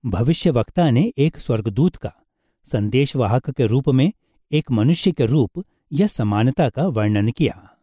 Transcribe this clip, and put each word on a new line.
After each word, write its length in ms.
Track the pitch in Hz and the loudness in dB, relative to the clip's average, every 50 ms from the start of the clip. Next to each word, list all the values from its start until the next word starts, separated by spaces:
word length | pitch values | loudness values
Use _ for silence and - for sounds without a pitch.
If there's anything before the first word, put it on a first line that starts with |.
| - | -4
भविष्यवक्ता 840 | 127 - 87 120 131 170 - - 175 143 120 113 - - - 175 156 | -4 -2 0 0 0 0 0 0 0 2 2 0 0 0 0 2 4
ने 220 | 117 123 170 233 - - | 4 2 2 0 0 0
एक 200 | 139 165 - - | -2 -2 -2 -6
स्वर्गदूत 580 | - - 127 110 101 113 98 107 151 180 - | -4 -4 -4 -2 -2 -4 0 0 0 0 0
का 160 | - - 110 - _ _ _ _ _ _ _ _ _ _ | -4 -12 -14 -14 _ _ _ _ _ _ _ _ _ _
संदेशवाहक 840 | - - 117 104 107 120 127 143 139 - 135 120 110 113 131 - - | -6 -4 -2 -2 0 0 0 0 0 0 -2 -2 0 0 -2 -2 -4
के 160 | 127 - 127 | -4 -2 0
रूप 220 | 107 113 135 135 - | 2 2 0 0 2
में 240 | 135 131 135 185 - _ _ _ _ _ _ _ 147 | 2 2 2 2 0 _ _ _ _ _ _ _ -4
एक 180 | 151 - - | -4 -2 0
मनुष्य 420 | 127 107 107 135 175 - - 190 165 | 0 0 2 2 2 2 0 -2 0
के 140 | - 135 | 0 0
रूप 380 | 110 131 156 120 98 _ 170 196 _ _ _ _ _ - | 0 2 0 0 0 _ -12 -14 _ _ _ _ _ -2
या 140 | 147 196 | -2 -2
समानता 640 | 208 - - - 107 101 104 113 127 131 - 170 123 | -2 0 -2 -2 0 0 2 2 0 2 0 -2 -2
का 180 | - - 156 | 0 -2 -4
वर्णन 440 | 196 131 110 107 104 104 104 101 113 | -2 -2 -2 0 0 0 0 0 -2
किया। 480 | 120 - 160 110 - - - - _ _ | -2 -2 -2 -2 -2 -6 -20 -20 _ _